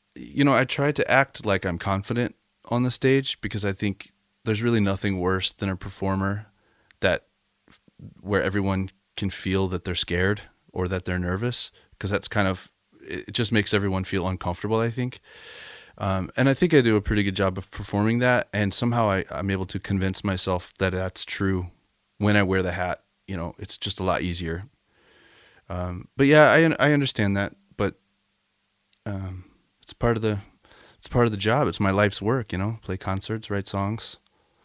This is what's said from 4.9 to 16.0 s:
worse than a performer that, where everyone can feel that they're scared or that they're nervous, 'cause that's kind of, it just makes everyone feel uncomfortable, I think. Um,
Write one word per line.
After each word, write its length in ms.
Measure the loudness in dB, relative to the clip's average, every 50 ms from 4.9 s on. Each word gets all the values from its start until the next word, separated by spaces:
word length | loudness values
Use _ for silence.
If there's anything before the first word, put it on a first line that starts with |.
| 2 0 0 -2 0 0
worse 320 | 0 0 0 0 -2 -4
than 180 | -4 -4 -4 -4
a 60 | -4
performer 720 | -4 -8 -12 -8 -4 -2 -2 0 0 0 -2 -2 -4 -8 -14 _ _ _ _ _ _ _ _ _ _
that, 260 | 0 0 0 0 -4 _ _ _ _ _ _ _ _ -20 -20 -20 _ _ _ -20 -20 -20 -20 -14
where 220 | -4 0 0 2
everyone 500 | 2 2 0 0 0 0 0 -2 -4 -6 -10 _ _ _ _
can 120 | -6 -6 -6
feel 380 | -6 -4 -2 0 0 2 0
that 160 | 0 -2 -4 -4
they're 120 | -4 -4
scared 460 | -4 -2 -2 0 0 2 0 0 -2 -6 -14 _ _ _ _
or 160 | -6 -4 -4
that 160 | -2 -4 -4 -4
they're 140 | -4 -4 -4
nervous, 520 | -2 -2 -4 -2 -4 -4 -4 -6 -8 -10 -14 _ _ _ _ -10
'cause 100 | -4 -4
that's 180 | -2 -2 -2
kind 200 | -2 0 0 2
of, 240 | 0 0 -2 -8 -16 _ _ _ _ _ _ -12
it 300 | -10 -10 -8 -8 -4 -2
just 180 | -2 0 2
makes 220 | 2 2 2 2 2
everyone 300 | 2 2 2 0 0 -2
feel 220 | -2 -2 -2 0
uncomfortable, 520 | -2 -2 -2 -4 -4 -4 -4 -2 0 0 0
I 100 | 0 0
think. 300 | -2 -4 -4 -6 -6 -12 _ -20 -20 -20 -20 -20 -20 -18 -18 -18 -20 -20 -20 -20 _
Um, 340 | -4